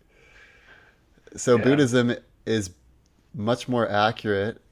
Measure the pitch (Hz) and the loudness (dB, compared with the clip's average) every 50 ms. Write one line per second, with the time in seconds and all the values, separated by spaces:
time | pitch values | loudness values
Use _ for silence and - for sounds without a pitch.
0 | _ _ _ _ _ _ _ - - - _ _ _ - - - _ _ _ _ | _ _ _ _ _ _ _ -20 -20 -20 _ _ _ -20 -20 -20 _ _ _ _
1 | _ _ _ _ _ - - 104 - 139 123 113 101 127 143 147 143 120 120 127 | _ _ _ _ _ -20 -14 -4 2 2 4 4 4 2 4 4 2 2 2 2
2 | 120 120 117 - _ _ _ _ - 110 113 110 101 90 - _ _ _ _ _ | 2 0 -2 -4 _ _ _ _ -6 -4 -2 -2 -4 -6 -12 _ _ _ _ _
3 | _ _ _ _ _ _ - - 104 113 123 127 - - 123 120 113 101 104 104 | _ _ _ _ _ _ -10 -6 -4 -4 -4 -4 -4 -4 -2 -2 -2 0 0 0
4 | 107 110 113 - - 107 101 98 101 113 - - _ _ | 0 0 0 -2 -4 -2 -2 0 -2 -4 -6 -10 _ _